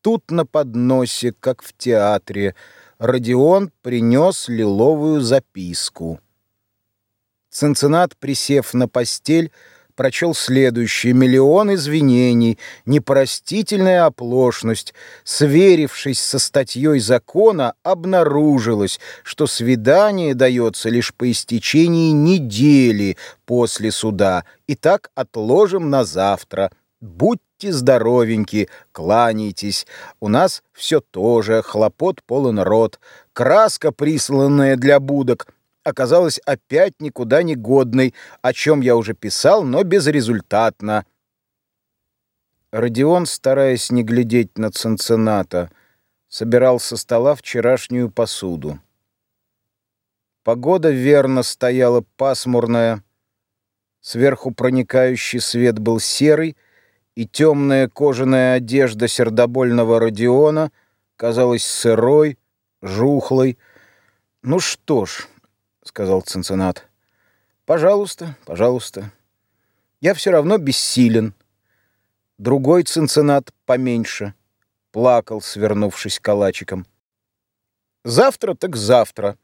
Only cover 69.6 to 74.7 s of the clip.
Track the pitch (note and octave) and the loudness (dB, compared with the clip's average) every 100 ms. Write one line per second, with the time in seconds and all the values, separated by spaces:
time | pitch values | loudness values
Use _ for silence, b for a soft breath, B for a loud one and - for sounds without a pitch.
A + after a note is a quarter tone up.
69.6 | _ _ _ _ D#3+ F#3+ G3 E3+ D3+ G#3+ | _ _ _ _ -2 -2 2 2 2 -2
70.6 | C#3 B2+ - B2 A#2+ A2+ A2 - _ _ | -2 -4 -4 2 2 2 -2 -10 _ _
71.6 | _ _ _ _ _ _ _ _ G#2+ C#3 | _ _ _ _ _ _ _ _ -2 0
72.6 | C3 F3 - E3+ D3+ D3+ D3 C#3 - _ | 2 2 2 -2 0 2 2 0 -2 _
73.6 | - B2+ B2+ A#2 A2 - G2+ - _ _ | -4 -2 0 -2 -4 -8 -12 -14 _ _
74.6 | _ | _